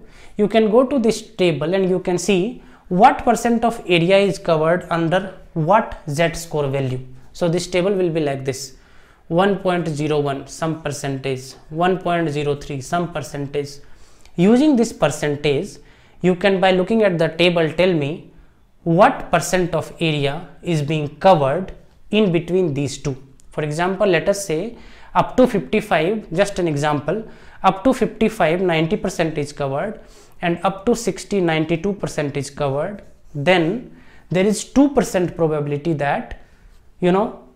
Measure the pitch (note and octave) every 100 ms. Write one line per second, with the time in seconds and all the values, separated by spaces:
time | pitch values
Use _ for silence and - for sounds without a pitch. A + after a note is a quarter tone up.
0 | - - - - G#3 A3+ A3 A3 C4 C#4+
1 | A3 - - - F3+ D3 D3+ F#3+ F#3 F#3
2 | F#3 F3 G3 F#3+ G#3 B3 - - - F3+
3 | B3 E4+ C4 A3+ A#3+ A#3 A#3 A3+ - F3
4 | E3 G3 G3+ - - D#3+ D#3+ F3+ E3+ E3
5 | E3 F#3 G3 - - E3+ D#3 G#3+ - -
6 | - C#3+ E3+ D#3 - D3+ C#3 C#3 C3+ B2+
7 | - - - - F3 E3+ F3 F3+ F#3 G3
8 | F3+ D#3+ D3 C3+ C3 C3 - - - -
9 | - _ - E3+ G3 F#3+ F#3+ F3 E3 D3
10 | D3+ D3+ C#3+ C3+ C#3 - D#3+ D#3 D3 C3+
11 | C#3+ C3+ C3+ B2+ B2+ - - D#3 F3+ F3+
12 | F3+ E3+ E3 C#3+ D3 C#3+ - C#3 B2+ F3
13 | E3+ D#3+ C3 C#3+ C#3 D3 C#3 - - -
14 | - - - - F#3 B3 D4+ B3 A3+ -
15 | D3+ D3 D3 C#3+ D3+ C#3 G3 - - -
16 | - - F3+ F3+ G3+ F#3+ F#3+ F#3 F#3 A3+
17 | G3+ E3+ D#3+ - F3 E3+ D#3+ D3+ F#3 E3
18 | C#3 F#3 - - - _ _ _ E3+ E3
19 | A#3+ - - E3+ - F#3 E3+ D#3+ D3 -
20 | E3 D3+ C#3 D#3 - - F3 D#3+ C#3+ D#3
21 | D3 - F#3+ E3+ C3+ D#3 F#3+ - - _
22 | - G#3+ G#3 E3 E3+ F#3 F3 C#3 C#3 -
23 | D3 B2+ - - - - D3+ D3+ F3+ F#3+
24 | G3+ E3 D#3+ G3 - D#3 A3 B3 - -
25 | - F#3 E3+ - B3+ G3+ - G#3+ - F3
26 | D#3+ G#3+ - E3 G3 G3+ F3 C#3+ D3+ D3+
27 | C#3+ G#3 A3 - - - F#3+ F#3+ C4 B3+
28 | G#3+ - G#3+ G#3+ E3 F3 F#3 D#3+ D#3+ G#3
29 | G3 - E3 D#3 C#3+ - C#3+ C3+ G3+ G#3
30 | - - - - F3 E3+ G3 F#3+ - A#3
31 | - - - G3+ E3+ D#3+ D#3+ E3 G3 G3+
32 | D#3+ - D3 C#3 C3+ - C#3+ C3+ F3 G#3
33 | - - - D3 C#3+ F#3 D#3+ A#3 - -
34 | - - - E3+ G3+ G3+ - B3+ C#4+ C4+
35 | F3+ F#3+ E3+ - D#3+ D3+ C#3+ C#3+ E3 D3+
36 | C#3+ F#3 - - - - - - - -
37 | F3 F#3+ A3+ - -